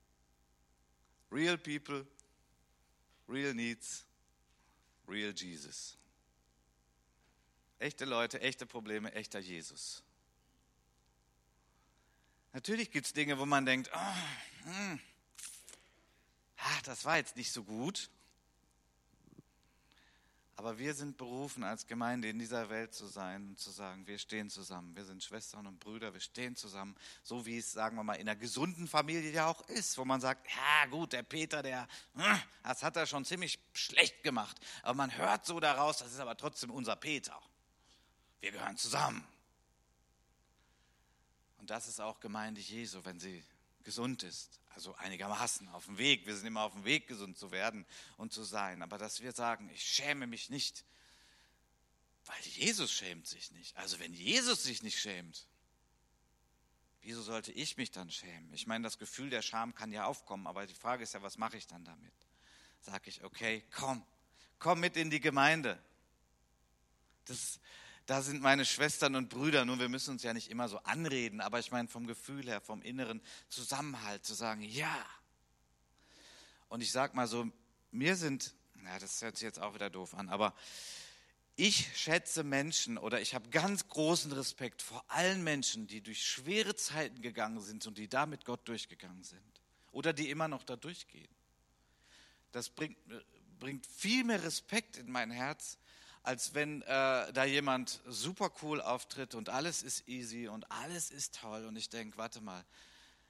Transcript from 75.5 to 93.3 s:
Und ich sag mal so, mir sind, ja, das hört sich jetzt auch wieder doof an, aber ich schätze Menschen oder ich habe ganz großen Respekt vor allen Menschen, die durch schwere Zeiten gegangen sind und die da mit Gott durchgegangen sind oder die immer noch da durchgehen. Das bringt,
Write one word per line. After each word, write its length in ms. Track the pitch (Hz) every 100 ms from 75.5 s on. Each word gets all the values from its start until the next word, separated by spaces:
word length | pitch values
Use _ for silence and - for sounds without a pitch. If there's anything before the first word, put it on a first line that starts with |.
| _ _ _ _ _ _ - - - - - -
Und 120 | 117
ich 100 | 113
sag 240 | 127 135 127
mal 140 | 123
so, 200 | 120 117 - _ _ _
mir 240 | 110 147 185
sind, 360 | 160 139 - - _ - 95
ja, 140 | 92
das 240 | 98 -
hört 140 | 113 101
sich 80 | 110
jetzt 160 | 92
auch 140 | 104 101
wieder 160 | 101
doof 240 | 92 90 87
an, 140 | 98
aber 280 | 98 104 - - - - - - - - _ _ -
ich 420 | 196 202 - -
schätze 460 | - 170 - 160
Menschen 560 | 147 139 147 - - 117
oder 220 | 110 117
ich 140 | 101 127
habe 140 | 110
ganz 360 | 156 175 196 -
großen 460 | - 156 170 151
Respekt 500 | 135 135 - 123 -
vor 220 | - 120 -
allen 360 | 151 180 190 165
Menschen, 420 | 147 123 110 107
die 140 | 107
durch 260 | 104 107 -
schwere 480 | - 131 208 202 208
Zeiten 480 | - 151 139 123
gegangen 380 | 117 117 110 113
sind 260 | 101 107 110
und 100 | 104
die 120 | 104
da 180 | 131 151
mit 180 | 143 -
Gott 220 | 120 -
durchgegangen 560 | 113 - - 92 90
sind 380 | 90 90 - - _ _ _
oder 200 | - 147
die 180 | 147 151
immer 180 | 147 160
noch 160 | 139 -
da 100 | 123
durchgehen. 580 | 156 175 - - - _ _ _ _ _ _ _ _ - - _ _
Das 200 | 120 117
bringt, 280 | - 156 - - 113 -